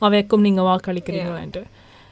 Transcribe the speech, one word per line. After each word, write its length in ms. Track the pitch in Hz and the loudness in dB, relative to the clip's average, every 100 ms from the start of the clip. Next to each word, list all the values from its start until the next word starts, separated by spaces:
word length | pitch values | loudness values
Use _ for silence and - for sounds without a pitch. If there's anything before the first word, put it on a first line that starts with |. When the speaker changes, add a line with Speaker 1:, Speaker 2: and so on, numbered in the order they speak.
Speaker 1:
அவைக்கும் 400 | 208 208 202 214 | 2 2 2 2
நீங்க 220 | 208 190 | 4 4
வாக்களிக்கிறீங்களான்ட்டு. 1000 | 185 185 190 180 175 185 175 165 160 175 | 2 0 -2 -8 -6 -6 -6 -8 -10 -12
Speaker 2:
Yeah. 160 | 214 - - - - | -14 -20 -20 -20 -20